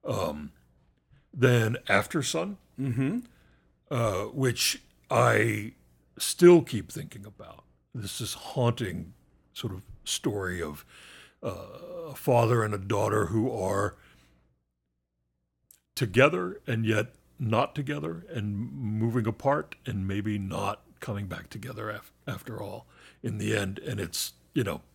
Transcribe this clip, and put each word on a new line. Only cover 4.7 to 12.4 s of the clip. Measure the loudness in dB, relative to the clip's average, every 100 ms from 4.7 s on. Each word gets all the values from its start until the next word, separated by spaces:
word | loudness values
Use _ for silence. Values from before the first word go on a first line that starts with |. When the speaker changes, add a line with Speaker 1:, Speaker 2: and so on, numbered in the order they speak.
| -2 _ _ _
Speaker 1:
I | 4 6 6 2 0 -6 -14 _ _ _ -8
still | -6 8 10 10
keep | 6 -4 -6
thinking | -10 -12 -14 -18
about. | -18 -20 -20 _ _ _
This | -10 -8 -6
is | -6
haunting | -8 -6 2 2 2 -4 -6 -10 -16 _ _ _
sort | -10 -8
of | -8 -12 -14 -6
story | -2 -2 -2 -4 -4
of, | -4 -8 -16 -20 -20 -20 -20 _
uh, | -10 -8 -14 -16 -14 -12 -12
a | -6
father | 4 6